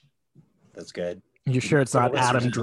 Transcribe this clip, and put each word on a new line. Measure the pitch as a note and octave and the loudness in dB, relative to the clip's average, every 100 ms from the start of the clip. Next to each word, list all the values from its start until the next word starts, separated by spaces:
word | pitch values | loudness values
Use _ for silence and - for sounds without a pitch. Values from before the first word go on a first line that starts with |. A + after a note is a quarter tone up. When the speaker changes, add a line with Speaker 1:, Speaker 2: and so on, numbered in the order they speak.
| _ _ _ _ _ _ _ | _ _ _ _ _ _ _
Speaker 1:
That's | - E2 | -20 -16
good. | - F2 F2+ _ _ - | -8 -8 -8 _ _ -4
Speaker 2:
You | B2+ | -2
sure | - D3+ | 2 2
it's | C3 | 2
Speaker 1:
Yeah, | C3+ | 2
Speaker 2:
not | B2 | 2
Speaker 1:
what's | C3 B2 | 2 2
Speaker 2:
Adam | B2 | 2
Speaker 1:
his | B2 | 0
name? | A#2+ | -2